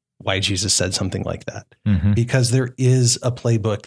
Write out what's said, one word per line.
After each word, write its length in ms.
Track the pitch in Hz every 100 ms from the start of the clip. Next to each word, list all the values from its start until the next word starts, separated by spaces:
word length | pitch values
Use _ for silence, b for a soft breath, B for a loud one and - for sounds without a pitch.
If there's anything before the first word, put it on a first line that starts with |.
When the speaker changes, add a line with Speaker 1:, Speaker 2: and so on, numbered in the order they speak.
| _ -
Speaker 1:
why 220 | 95 95
Jesus 340 | 92 95 90
said 220 | - 95 -
something 260 | 92 95
like 240 | 95 - -
that. 220 | 101 - _ 107
Speaker 2:
Mm-hmm. 260 | 92 98
Speaker 1:
Because 360 | 107 117 135 120
there 240 | 131 123 -
is 400 | 127 127 120 -
a 100 | 123
playbook 520 | 123 120 113 110 104